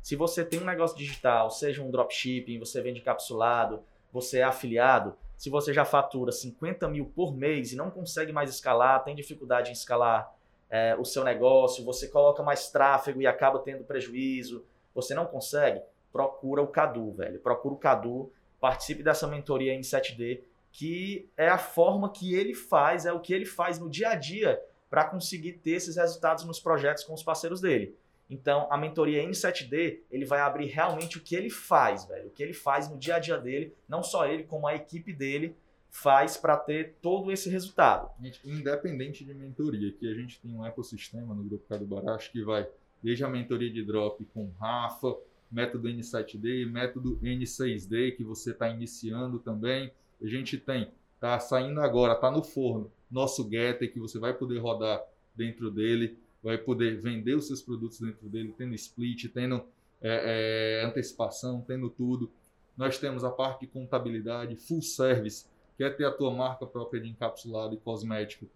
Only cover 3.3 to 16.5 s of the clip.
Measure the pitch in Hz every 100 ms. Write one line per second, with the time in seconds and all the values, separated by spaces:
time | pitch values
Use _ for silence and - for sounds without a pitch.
3.3 | 113 117 120 113 110 - _ _ 127 127
4.3 | 127 127 131 127 113 127 123 101 - -
5.3 | - 143 147 143 143 139 143 139 131 123
6.3 | 117 127 117 160 185 160 147 135 - 175
7.3 | 135 143 151 117 127 180 185 175 - 156
8.3 | 151 143 131 131 117 123 135 135 147 143
9.3 | 151 123 123 120 120 - 120 117 113 107
10.3 | - _ _ _ 110 113 113 123 139 131
11.3 | 113 127 135 127 127 120 123 135 143 143
12.3 | 143 143 - - 139 135 139 143 127 135
13.3 | 123 135 135 139 135 123 139 117 123 135
14.3 | 131 113 117 - _ _ - 123 147 170
15.3 | 131 - 147 139 - - _ _ 135 135
16.3 | - 135